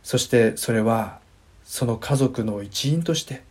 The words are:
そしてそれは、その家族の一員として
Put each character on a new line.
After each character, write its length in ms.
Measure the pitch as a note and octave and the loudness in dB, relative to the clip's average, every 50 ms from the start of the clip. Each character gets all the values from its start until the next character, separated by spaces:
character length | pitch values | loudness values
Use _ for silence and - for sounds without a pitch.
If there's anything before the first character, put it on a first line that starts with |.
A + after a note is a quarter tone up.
そ 160 | _ - - | _ -2 -2
し 120 | B2 - - | -2 0 4
て 260 | - A#2+ A2+ A2 A2 | 4 4 4 4 2
そ 160 | - - - | -2 -4 0
れ 80 | A#2 A2 | 0 2
は、 400 | G#2+ A2+ A2+ A2+ G#2+ - - - _ _ - _ _ _ - - - | 2 2 2 0 -2 -6 -10 -18 _ _ -20 _ _ _ -20 -20 -18
そ 200 | - - - - | -12 -6 -4 -2
の 120 | A#2+ A#2 | -2 -2
家 180 | A2 - - C#3+ | -4 0 0 2
族 300 | C3+ C3+ B2+ - - A2 | 2 2 2 2 -2 -4
の 180 | A2 G#2 G#2 G2 | -2 -4 -6 -8
一 220 | G2 - - - | -8 -6 -2 0
員 180 | C#3 D3+ E3+ E3 | 0 0 0 0
と 120 | E3+ E3 | 0 -2
し 100 | D#3+ - | -2 -4
て 180 | - C3+ - - - | -8 -12 -12 -12 -20